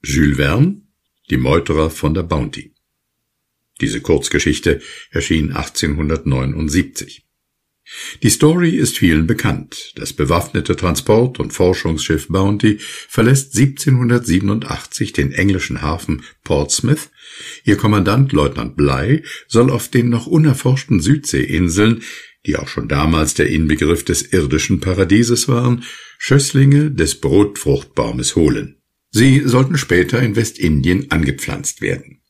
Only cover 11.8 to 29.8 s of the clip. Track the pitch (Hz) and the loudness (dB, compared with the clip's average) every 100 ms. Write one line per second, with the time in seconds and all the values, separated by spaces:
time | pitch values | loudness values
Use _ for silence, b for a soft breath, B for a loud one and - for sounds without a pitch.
11.8 | 85 80 - 78 - 92 98 104 107 107 | -2 -4 -2 -4 -2 0 0 2 0 0
12.8 | - - - - 113 135 - - 139 - | -8 -16 -6 0 4 2 0 0 0 0
13.8 | - 127 120 123 120 90 98 110 - - | 0 2 2 0 2 0 0 -2 -4 -8
14.8 | - - - - 69 - 95 92 - - | -8 -8 -6 -2 -2 0 0 0 -4 -6
15.8 | 73 82 - 76 - _ - 73 73 - | -4 -4 -4 -6 -8 _ -2 -2 0 -2
16.8 | - 151 - B B B B B - 101 | 0 -2 -4 B B B B B -2 2
17.8 | 110 104 90 113 135 - 73 - 58 - | 2 2 2 2 2 2 0 -2 -8 0
18.8 | 71 65 90 156 B B B 113 131 123 | 0 2 0 0 B B B 2 2 0
19.8 | - 120 120 117 - 160 156 135 127 135 | -2 0 2 -2 0 2 4 2 0 0
20.8 | - 104 80 147 - - - 82 87 85 | 2 0 2 0 0 -2 0 0 0 2
21.8 | 110 113 B B B B - 73 - - | 2 2 B B B B -4 -4 -4 -8
22.8 | 57 71 78 80 80 - 76 78 78 76 | -4 0 2 2 0 0 0 0 0 0
23.8 | 76 85 - 85 - 92 73 78 - 92 | 0 0 -2 -4 0 0 0 -2 0 -2
24.8 | 95 92 87 104 117 120 - 120 123 120 | -2 0 2 4 4 0 0 0 0 -2
25.8 | B B B B - 139 139 139 139 143 | B B B B 2 2 4 4 6 4
26.8 | 151 139 76 - 69 95 104 - 76 69 | 2 0 -2 -2 2 4 2 0 0 0
27.8 | - - - 64 - - 78 - - _ | -2 -6 -4 -4 -2 2 2 0 -6 _
28.8 | _ _ _ 107 135 135 143 127 135 156 | _ _ _ 2 4 4 4 2 2 0